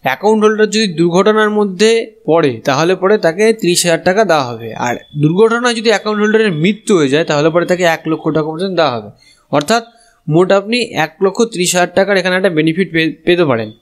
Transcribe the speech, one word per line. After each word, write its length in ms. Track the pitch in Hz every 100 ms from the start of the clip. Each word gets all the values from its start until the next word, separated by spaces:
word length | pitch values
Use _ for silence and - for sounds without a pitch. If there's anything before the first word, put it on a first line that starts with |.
অ্যাকাউন্ট 420 | 131 131 202 220
হোল্ডার 260 | 214 214 214
যদি 160 | 208 214
দুর্ঘটনার 640 | 156 170 170 196 214 214
মধ্যে 640 | 214 208 180 220 226 - _ -
পড়ে, 260 | 165 151 113
তাহলে 280 | - 135 170
পরে 240 | 185 185 214
তাকে 340 | 170 165 220
তিরিশ 280 | 220 170 175
হাজার 200 | 175 165
টাকা 200 | 180 190
দেওয়া 200 | 208 156
হবে। 300 | 123 117 113
আর 200 | 113 123 117 - 147
দুর্ঘটনায় 520 | 151 180 226 233 247
যদি 140 | 233 226
অ্যাকাউন্ট 320 | 196 202 214
হোল্ডারের 320 | 214 220 220
মৃত্যু 440 | 156 180 214 - 185
হয়ে 120 | 143
যায়, 160 | 143
তাহলে 260 | 165 147 160
পরে 160 | 170 170
তাকে 180 | 180
এক 180 | 175 160 156
লক্ষ 180 | 160 160
টাকা 180 | 156 151
পর্যন্ত 240 | 160 196 175
দেওয়া 160 | 151 120
হবে। 140 | 104 - _ _ _
অর্থাৎ 320 | 143 147 226 233 _ _ _ -
মোট 240 | 156 190
আপনি 260 | 196 196 247 208
এক 180 | - 156 _
লক্ষ 160 | 190 190
তিরিশ 260 | 226 170 180
হাজার 180 | 180 175
টাকার 220 | - 190 196
এখানে 200 | 180 185
একটা 140 | 190
বেনিফিট 380 | 156 160 160 175
পে-, 240 | 165 160 -
পেতে 200 | - 175
পারেন। 240 | 160 117 110 110